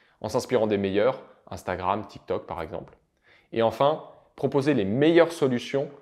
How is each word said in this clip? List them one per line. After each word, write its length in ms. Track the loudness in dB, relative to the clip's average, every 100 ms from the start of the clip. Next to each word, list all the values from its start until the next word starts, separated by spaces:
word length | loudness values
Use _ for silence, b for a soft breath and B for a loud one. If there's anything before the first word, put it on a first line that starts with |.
| b b
en 80 | -6
s'inspirant 360 | -4 0 0 2
des 140 | 0
meilleurs, 420 | 0 2 0 0 -10 _ -16
Instagram, 560 | -10 -8 -4 -2 -2 -6
TikTok 400 | -14 -6 -6 -6
par 160 | -10
exemple. 340 | -10 -10 -12 -20 _ _ b b b
Et 100 | 0
enfin, 440 | 0 2 0 0 -8 -20 _ -4
proposer 380 | -2 2 2
les 120 | 2 0
meilleures 460 | 2 4 6 4
solutions 600 | 2 0 0 -2 -4 -4 -10